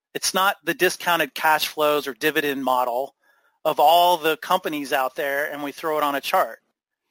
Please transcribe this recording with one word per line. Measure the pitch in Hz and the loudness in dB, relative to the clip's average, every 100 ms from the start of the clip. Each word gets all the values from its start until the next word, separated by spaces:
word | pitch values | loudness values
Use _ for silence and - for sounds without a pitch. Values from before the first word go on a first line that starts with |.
| _ | _
It's | - - | -8 -2
not | 190 196 - | 0 0 0
the | 156 | -4
discounted | 139 180 - - 170 147 - | 0 0 0 -2 0 -2 -2
cash | 156 151 - | 0 2 0
flows | - 151 147 143 | 0 0 0 -2
or | |
dividend | 123 151 147 147 135 | -4 -2 0 -2 -2
model | 131 127 123 120 135 _ _ _ _ _ | 0 0 0 -2 -6 _ _ _ _ _
of | 156 147 | -2 4
all | 151 170 175 175 | 6 6 6 4
the | 156 156 | 0 -2
companies | - 185 180 151 135 | 0 -2 -2 -6 -4
out | 143 131 - | -2 -2 -4
there, | 143 139 147 | -4 -4 -6
and | 147 | -8
we | 143 | -10
throw | - 165 151 | -8 -4 -2
it | |
on | 147 139 | -2 -2
a | |
chart. | - 185 123 - _ _ _ _ _ | 0 0 0 -6 _ _ _ _ _